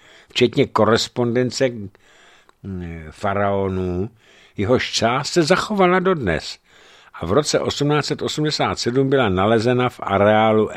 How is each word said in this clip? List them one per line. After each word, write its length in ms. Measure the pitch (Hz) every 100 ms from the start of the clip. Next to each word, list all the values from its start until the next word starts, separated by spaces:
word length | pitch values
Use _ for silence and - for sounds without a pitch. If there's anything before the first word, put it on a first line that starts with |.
| _ - _
včetně 360 | - 123 143 131
korespondence, 1040 | - 104 113 - - 120 117 127 - 135
mm, 1300 | 120 98 - _ _ _ _ _ _ 101 92 87 82 78
faraonů, 1000 | - 98 98 101 101 98 92 92 90 104 - _ _ _ -
jehož 340 | 104 127 -
část 380 | - 110 127 143
se 100 | 180
zachovala 560 | 147 277 - 208 180 185
dodnes. 600 | 185 175 104 78 - - _ _ - - - -
A 40 | 82
v 60 |
roce 280 | 110 151 -
osmnáct 460 | - - 147 151 -
set 160 | 139
osmdesát 580 | 120 - 151 - 127 95
sedm 300 | - 127 135
byla 200 | 139 117
nalezena 600 | 92 101 117 117 123 123
v 100 | -
areálu 640 | - 98 101 107 110 110 104